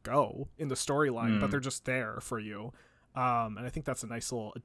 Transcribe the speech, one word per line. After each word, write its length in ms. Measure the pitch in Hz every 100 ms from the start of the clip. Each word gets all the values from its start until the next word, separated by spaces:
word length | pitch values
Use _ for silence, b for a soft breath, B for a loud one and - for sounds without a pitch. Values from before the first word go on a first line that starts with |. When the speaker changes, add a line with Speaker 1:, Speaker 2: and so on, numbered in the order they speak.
Speaker 1:
go 460 | - 139 - 139 139 -
in 100 | 147
the 60 | 131
storyline, 640 | - 147 147 117 117 107
but 80 | 101
Speaker 2:
Mm. 40 |
Speaker 1:
they're 80 | 143
just 260 | 131 - -
there 340 | 127 110 110
for 180 | - 113
you. 340 | 107 104 113 b b b b 135
Um, 420 | 127 120 113 104
and 80 | 123
I 40 |
think 160 | 156 151
that's 180 | 127
a 40 | 113
nice 240 | 117 -
little 220 | 120 107 -